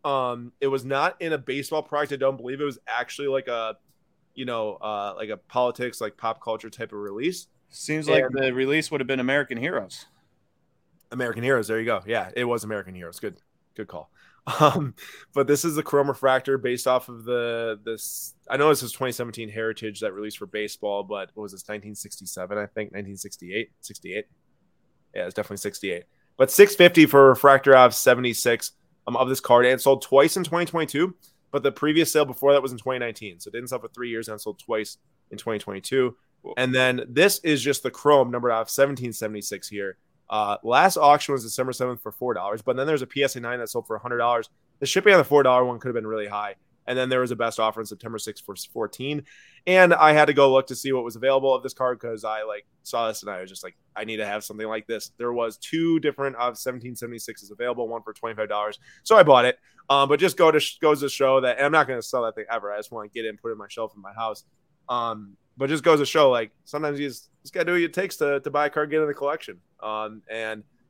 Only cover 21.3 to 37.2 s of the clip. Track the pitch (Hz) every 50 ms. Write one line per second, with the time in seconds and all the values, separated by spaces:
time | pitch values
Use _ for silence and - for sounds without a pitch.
21.3 | _ 107 107 101 95 92 - - 107 104 101 107 104 - - 101 - - 98 90
22.3 | - 95 92 92 104 104 104 101 - 110 107 - - 101 101 98 98 92 - 98
23.3 | - - 90 87 95 110 117 - _ _ - - 104 - - 90 90 107 104 _
24.3 | _ _ _ _ _ _ _ _ _ _ _ _ _ _ _ _ - 98 90 90
25.3 | - - 101 - 101 98 - 104 - - - 98 87 87 - _ _ _ _ _
26.3 | _ - 131 131 - - 202 202 - - 175 175 175 170 156 143 - 139 139 135
27.3 | 127 - - 139 139 131 - 139 135 131 127 120 110 - - 131 123 123 127 120
28.3 | 113 - - 120 117 113 - - - _ _ _ _ _ - - 120 117 131 127
29.3 | 131 - - - 120 120 123 123 131 123 - 139 139 131 - - - 135 147 160
30.3 | - 190 175 156 165 170 175 165 - 165 160 - - 143 170 190 175 _ _ _
31.3 | _ _ _ _ - 143 139 139 131 - 147 151 151 160 160 156 - 151 147 131
32.3 | 123 - 139 139 143 143 131 135 123 117 - 131 127 127 123 117 107 - 113 101
33.3 | 87 85 - 104 - 117 123 120 127 123 113 113 _ 117 123 120 113 113 113 113
34.3 | 107 104 - 110 101 _ - - 117 110 107 - - - _ _ _ _ _ _
35.3 | - 104 - 117 110 104 - - 98 95 - - 135 135 127 123 120 _ _ _
36.3 | _ _ - - - - 127 131 127 127 127 127 123 123 117 123 120 139